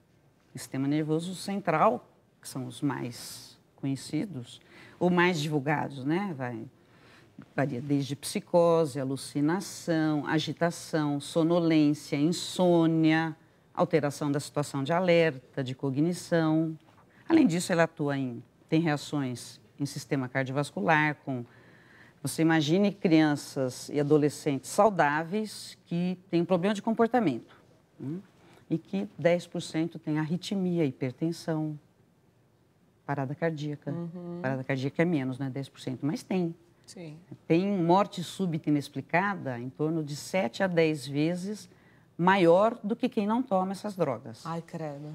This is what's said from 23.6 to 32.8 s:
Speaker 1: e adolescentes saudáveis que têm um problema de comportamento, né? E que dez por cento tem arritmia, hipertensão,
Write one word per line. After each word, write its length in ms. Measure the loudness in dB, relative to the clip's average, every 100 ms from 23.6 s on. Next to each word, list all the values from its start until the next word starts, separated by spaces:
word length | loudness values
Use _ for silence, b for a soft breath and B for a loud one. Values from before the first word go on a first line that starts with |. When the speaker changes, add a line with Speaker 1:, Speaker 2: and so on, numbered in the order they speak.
| -4 -4 -6
Speaker 1:
e 100 | -2
adolescentes 720 | 4 4 4 0 -4 -4 -4
saudáveis 1080 | 2 4 4 2 2 -2 -4 -6 -10 -16 -18 -6
que 320 | -2 -2 -4 -2
têm 140 | 0
um 20 | 2
problema 300 | 2 2 -2
de 60 |
comportamento, 760 | -2 2 2 4 2 0 -8 -20 _ _ _ -12
né? 200 | -8 -8 -12 b b b b
E 80 | -6
que 320 | -4 -6 -6 0
dez 300 | 2 2 0
por 140 | -8
cento 360 | -6 -4 -4 -6
tem 220 | -4 -2
arritmia, 640 | -2 -4 -4 -2 0 0 0
hipertensão, 920 | -2 -6 -4 -4 -4 -4 -4 -4 -8 _ _ _ _ _ _ _ _ _ _